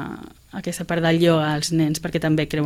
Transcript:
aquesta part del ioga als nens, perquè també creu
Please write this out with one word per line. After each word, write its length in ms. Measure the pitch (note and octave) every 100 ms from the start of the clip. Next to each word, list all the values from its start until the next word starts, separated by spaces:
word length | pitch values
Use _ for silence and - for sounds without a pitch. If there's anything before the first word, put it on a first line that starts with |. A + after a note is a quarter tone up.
| - - - - _ G3
aquesta 300 | F3 F3 F3
part 160 | E3+
del 180 | E3 E3
ioga 320 | E3+ E3 D3+
als 160 | D3+ D3
nens, 300 | D#3+ D#3 D#3
perquè 180 | F3 E3
també 280 | D#3+ D#3 D3+
creu 180 | D#3